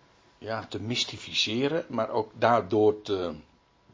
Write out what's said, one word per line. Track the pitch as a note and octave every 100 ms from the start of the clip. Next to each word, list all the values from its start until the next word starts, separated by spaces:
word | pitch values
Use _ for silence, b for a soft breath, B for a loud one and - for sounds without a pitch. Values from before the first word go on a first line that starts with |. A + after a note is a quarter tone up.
| b _ _ _
ja, | G#2 A2 G2
te | G#2+
mystificeren, | G#2 A#2+ - - - E2 - A2+ C#3+ D#3+ -
maar | A#2 A2
ook | A#2 G#2+ A2+
daardoor | A#2 A#2 F#2 A2 G#2+ G#2+
te, | - G2 F2 D#2 - _ _ _ _